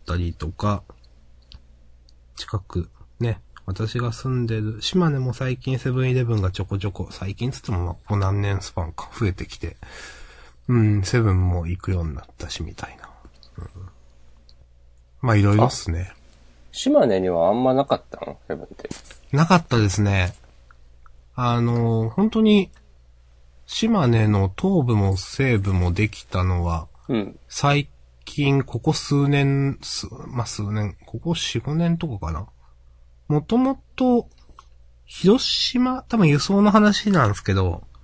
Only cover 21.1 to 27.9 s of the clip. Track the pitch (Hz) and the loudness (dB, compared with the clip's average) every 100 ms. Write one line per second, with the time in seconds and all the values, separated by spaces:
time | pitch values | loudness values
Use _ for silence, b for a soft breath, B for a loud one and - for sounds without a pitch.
21.1 | - - - 123 120 117 120 117 113 113 | -20 -16 -4 -2 0 0 0 0 0 -2
22.1 | 147 220 226 220 208 185 - - - - | 0 0 2 4 4 2 -6 -20 -20 -20
23.1 | - - - - - - - 220 214 123 | -20 -20 -20 -20 -20 -12 -2 2 4 4
24.1 | 113 110 104 98 - 190 185 120 107 98 | 4 4 4 2 0 0 2 4 4 2
25.1 | 95 - - 135 110 98 92 87 87 107 | 0 -4 -2 2 2 2 0 2 0 -2
26.1 | - - 95 92 90 85 82 82 - - | -4 -6 -2 0 0 0 -4 -6 -14 -4
27.1 | 117 98 - - - 143 143 143 | -4 -4 -10 -14 -2 0 0 -2